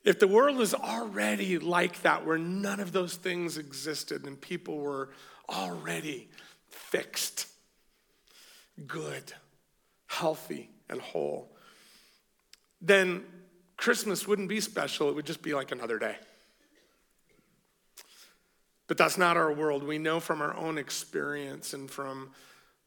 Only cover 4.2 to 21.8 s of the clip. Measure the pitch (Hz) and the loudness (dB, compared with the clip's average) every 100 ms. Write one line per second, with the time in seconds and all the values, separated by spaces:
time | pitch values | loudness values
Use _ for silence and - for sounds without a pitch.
4.2 | 139 139 - 175 - 151 143 139 135 - | -8 -14 -8 -8 -4 -4 -2 -4 -6 -10
5.2 | - - - 95 92 85 78 82 80 131 | -20 -16 -8 -4 -4 -6 -6 -4 -4 -8
6.2 | - - - - _ - - - - - | -12 -20 -20 -20 _ -20 -2 -2 -2 -6
7.2 | - - - _ _ _ _ _ _ _ | -4 -6 -10 _ _ _ _ _ _ _
8.2 | _ - - - _ - 143 160 151 135 | _ -20 -20 -20 _ -20 -10 -8 -6 -10
9.2 | - - _ _ _ _ _ _ - - | -12 -20 _ _ _ _ _ _ -8 -2
10.2 | 165 156 - - - - - - - 82 | 0 -2 -8 -12 -12 -20 -10 -10 -6 -2
11.2 | 73 - - - - - - - _ _ | -2 -4 -10 -20 -20 -20 -20 -20 _ _
12.2 | _ _ _ - _ _ 170 196 185 175 | _ _ _ -20 _ _ 6 8 6 0
13.2 | - - - _ _ - - 240 - 175 | -8 -20 -20 _ _ 0 2 2 0 -2
14.2 | - 202 185 214 208 170 143 - 147 147 | 0 0 0 -2 -2 -4 -4 0 0 0
15.2 | 147 160 - 143 135 127 117 110 110 104 | -6 -6 -4 -4 -4 -6 -4 -2 -2 -6
16.2 | - - _ _ _ _ _ _ _ _ | -16 -20 _ _ _ _ _ _ _ _
17.2 | _ _ _ _ _ _ _ - - - | _ _ _ _ _ _ _ -20 -20 -20
18.2 | - _ _ _ _ _ - 165 160 170 | -20 _ _ _ _ _ -6 4 4 6
19.2 | 180 170 160 147 156 143 143 156 160 165 | 6 6 4 2 2 0 -2 -2 0 0
20.2 | 160 156 151 - 160 156 135 - - 160 | 0 -2 -2 -2 -4 -4 -4 -8 -4 -4
21.2 | 143 147 139 143 - 143 | -2 -4 -8 -10 -10 -10